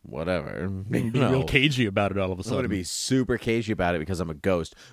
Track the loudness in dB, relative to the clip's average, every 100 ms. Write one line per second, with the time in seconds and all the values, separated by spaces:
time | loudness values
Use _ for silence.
0 | -12 -6 -2 -2 -2 -6 -4 -6 -2 -2
1 | 0 2 2 2 4 4 4 4 0 2
2 | 0 0 -2 -2 -4 -2 0 -2 -4 -6
3 | 0 2 2 0 0 0 0 0 2 0
4 | -2 -4 -4 -2 0 0 0 -10 -20